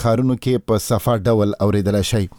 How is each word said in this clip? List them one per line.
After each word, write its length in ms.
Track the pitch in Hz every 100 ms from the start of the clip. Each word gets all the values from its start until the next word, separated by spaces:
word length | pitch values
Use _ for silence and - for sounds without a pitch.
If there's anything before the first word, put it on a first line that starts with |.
ښارونو 360 | 117 113 131 120
کې 220 | 127 123 -
په 100 | 107 -
صفا 280 | 113 127 117 95
ډول 260 | 110 104 - 101
اوریدلی 360 | 101 98 101 92
شئ. 100 | - 117